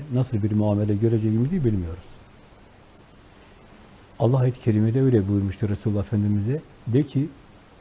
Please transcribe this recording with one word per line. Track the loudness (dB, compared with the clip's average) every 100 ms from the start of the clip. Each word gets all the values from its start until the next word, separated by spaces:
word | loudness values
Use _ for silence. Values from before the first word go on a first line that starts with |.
| -2
nasıl | -2 -2 -2
bir | 0
muamele | 2 2 2 0
göreceğimizi | 2 2 2 2 0 0 0
bilmiyoruz. | 0 -2 -4 -10 -16 -20 -20 -20 -20 -20 -20 -20 -20 -20 -20 -20 -20 -20 -20 -20 -20 -20 -20 -20 -16 -2
Allah | 0 2
ayet-i | 0 0
kerimede | 0 2 2 2
öyle | 4 2 2
buyurmuştur | 0 -2 -2 -4
Resulullah | -2 -2 -4
Efendimiz'e. | -2 0 0 0 -2 -4 -8 -14 -2
De | -2
ki, | 0 -2 -4 -8 -20 -20 -20 -20